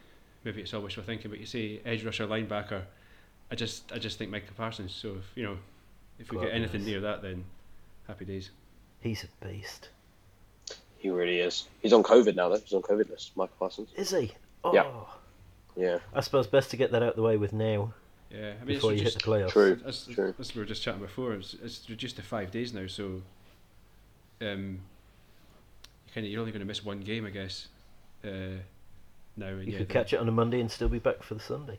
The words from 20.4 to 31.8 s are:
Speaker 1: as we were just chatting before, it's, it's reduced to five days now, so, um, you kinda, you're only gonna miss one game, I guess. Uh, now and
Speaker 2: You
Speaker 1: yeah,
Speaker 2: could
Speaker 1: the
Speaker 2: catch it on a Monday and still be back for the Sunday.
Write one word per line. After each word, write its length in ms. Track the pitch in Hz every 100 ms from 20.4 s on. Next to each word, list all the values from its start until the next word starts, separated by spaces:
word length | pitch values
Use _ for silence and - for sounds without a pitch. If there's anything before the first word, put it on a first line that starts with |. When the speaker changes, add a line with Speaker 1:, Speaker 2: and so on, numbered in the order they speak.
Speaker 1:
as 120 | 127 117
we 40 |
were 60 | 104
just 160 | 107
chatting 180 | - 98
before, 340 | 92 127 123
it's, 200 | 104 92 104
it's 260 | 117 - -
reduced 280 | 110 127 -
to 60 |
five 280 | - 113 92
days 240 | 113 123
now, 140 | 104 95
so, 340 | 101 98 95 95 - - - - - - - - - - -
um, 400 | 107 98 98 92 95 - - - - - - - - - - - -
you 60 |
kinda, 160 | 113 104
you're 120 | 107
only 100 | 110
gonna 140 | 104
miss 200 | 98 95
one 140 | 104 101
game, 240 | 98 113
I 60 | 107
guess. 380 | 98 95 - - - - - - -
Uh, 340 | 104 95 95 95 95 - - - - - - -
now 100 | 95
and 180 | 95 98
Speaker 2:
You 60 |
Speaker 1:
yeah, 40 | 98
Speaker 2:
could 100 | 98
Speaker 1:
the 40 |
Speaker 2:
catch 200 | 127 113
it 20 | -
on 80 | 113
a 40 |
Monday 280 | 113 117 123
and 80 | 117
still 200 | - 117
be 100 | 117
back 240 | 127 -
for 120 | -
the 60 | 110
Sunday. 380 | - 135 139 98